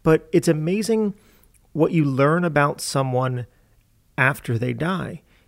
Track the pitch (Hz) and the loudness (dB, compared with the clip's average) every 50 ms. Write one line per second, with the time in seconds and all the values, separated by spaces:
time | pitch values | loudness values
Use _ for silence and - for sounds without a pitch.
0 | - 165 160 156 - - - 170 170 170 160 156 156 165 185 214 214 - 226 220 | 2 2 2 2 2 2 0 2 2 2 0 0 0 -2 -2 -2 -2 0 0 0
1 | 214 208 196 _ _ _ _ _ _ _ _ _ _ _ - - 160 - - 165 | 0 -2 -4 _ _ _ _ _ _ _ _ _ _ _ -2 0 0 2 2 2
2 | 151 143 135 127 139 143 160 175 180 170 147 147 143 147 143 - - - - 139 | 2 2 2 2 2 2 2 2 0 0 0 0 0 0 -2 -6 -8 -6 -2 -2
3 | 135 131 127 123 131 127 127 123 117 - _ _ _ _ _ _ _ _ _ _ | -2 -2 -2 -2 -2 -2 -4 -6 -8 -12 _ _ _ _ _ _ _ _ _ _
4 | _ _ _ - 127 135 143 - - - 120 110 120 127 123 113 151 170 190 175 | _ _ _ 0 2 2 0 -2 -4 -4 -4 -2 -2 -4 -4 -4 -4 -4 -4 -4
5 | 135 - - 160 _ _ _ _ _ | -6 -8 -12 -14 _ _ _ _ _